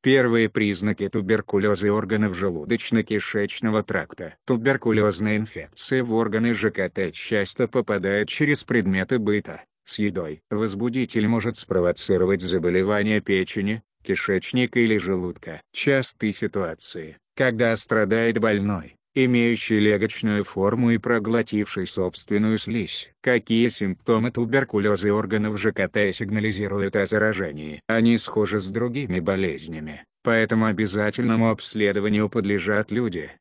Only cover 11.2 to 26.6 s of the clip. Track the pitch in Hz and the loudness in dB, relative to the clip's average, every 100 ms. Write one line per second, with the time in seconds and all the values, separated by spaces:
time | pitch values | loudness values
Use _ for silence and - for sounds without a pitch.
11.2 | 107 117 110 - - 95 87 - - 95 | 2 2 -2 -6 -2 0 2 0 0 2
12.2 | 92 98 90 92 85 90 95 104 107 107 | 4 2 0 0 2 2 2 2 2 0
13.2 | - 95 92 107 101 113 _ _ - 95 | 2 0 0 -2 -2 -4 _ _ -4 -2
14.2 | - 95 - 127 123 123 117 107 90 95 | 0 0 0 0 0 2 2 2 0 -4
15.2 | 90 85 - 78 _ - - 135 127 - | -4 -8 -14 -16 _ -4 0 2 0 -4
16.2 | 110 98 107 101 87 80 - 87 78 - | -4 -2 -4 -4 -4 -6 -10 -10 -12 -18
17.2 | _ - 131 113 117 110 - 110 101 113 | _ 0 0 2 2 0 0 2 2 2
18.2 | 113 110 110 104 101 95 78 _ _ 143 | 2 2 2 2 0 -2 -6 _ _ 0
19.2 | 127 120 117 113 - 110 107 104 107 - | 4 4 4 0 0 4 4 4 0 -2
20.2 | 113 104 98 98 98 113 117 117 117 117 | 0 0 -2 0 0 2 2 2 2 0
21.2 | 107 117 110 107 104 - 90 - 90 - | 2 0 0 -2 -2 -4 -6 -2 -4 -4
22.2 | - 104 110 110 - 117 90 - - _ | -2 0 2 0 -2 -4 -4 -8 -12 _
23.2 | - 123 - 113 120 - 98 90 - 113 | 0 0 2 2 2 2 -4 -2 0 2
24.2 | 117 120 120 135 131 104 104 101 104 104 | 2 -2 0 0 0 0 2 2 2 0
25.2 | 98 107 107 104 107 104 92 107 98 92 | 0 -2 -2 0 -2 0 -2 0 0 -2
26.2 | 101 104 107 104 | -4 -2 -2 -2